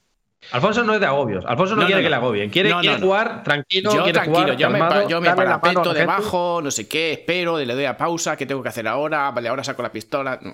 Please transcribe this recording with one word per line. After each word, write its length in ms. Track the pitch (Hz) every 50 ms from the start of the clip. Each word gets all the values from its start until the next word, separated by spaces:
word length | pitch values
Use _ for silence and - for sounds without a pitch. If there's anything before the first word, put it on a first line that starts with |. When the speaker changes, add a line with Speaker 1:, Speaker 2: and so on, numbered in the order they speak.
| _ _ _ _ _ _ _ _ - -
Speaker 1:
Alfonso 320 | - 123 160 214 214 240 220
no 80 | 214 214
es 60 | 202
de 40 | 190
agobios. 360 | 143 139 143 131 110 98 90 -
Alfonso 300 | - 123 139 190 190 220
no 60 | 156
Speaker 2:
No, 60 | 170
Speaker 1:
quiere 140 | 185 196 190
Speaker 2:
no, 40 | 160
Speaker 1:
que 40 | 165
le 60 | 143
Speaker 2:
no. 60 | 120
Speaker 1:
agobien. 280 | 123 127 107 101 104 104
Quiere, 200 | - 175 196 214
Speaker 2:
No, 100 | 175 175
Speaker 1:
quiere 160 | 185 202 214
Speaker 2:
no, 40 | 208
no. 40 | 185
Speaker 1:
jugar 360 | 190 196 208 226 226 226 - -
tranquilo, 480 | 147 143 147 - - 185 190 190 214
Speaker 2:
Yo 120 | 208 - 180
Speaker 1:
quiere 100 | - 165
Speaker 2:
tranquilo, 240 | 196 175 151 160 175 185
Speaker 1:
jugar 140 | - 127
Speaker 2:
yo 120 | 131 151 -
me 100 | - -
Speaker 1:
calmado, 240 | 165 170 - 151 -
Speaker 2:
pa-, 60 | 147
yo 100 | 165 170
me 60 | 170
Speaker 1:
darle 160 | 170 180 185 185
la 60 | -
mano 20 |
a 40 | 156
la 60 | 151
Speaker 2:
parapeto 220 | 165 175 180 180 165 175
Speaker 1:
gente. 100 | 160 151
Speaker 2:
debajo, 640 | 170 165 185 196 214 208 190 175 175 175 170 170 151
no 80 | 135
sé 160 | - 113 101
qué, 240 | - - 156 165 160 139
espero, 440 | - - 156 175 180 175 170 165
le 160 | 156 135 117 123
doy 100 | 135 143
a 120 | 131 117
pausa, 400 | - 151 170 170 160 - 175 151
¿qué 80 | - 135
tengo 180 | 127 139 131 120
que 60 | 120
hacer 180 | - 120 107
ahora? 420 | 110 120 139 151 156 156 147 139 135
Vale, 180 | 120 120 117 113
ahora 160 | 127 135 123
saco 160 | 135 127 -
la 100 | 120 107
pistola. 480 | - 107 - - 147 139 135 131 127 -
No, 120 | - 95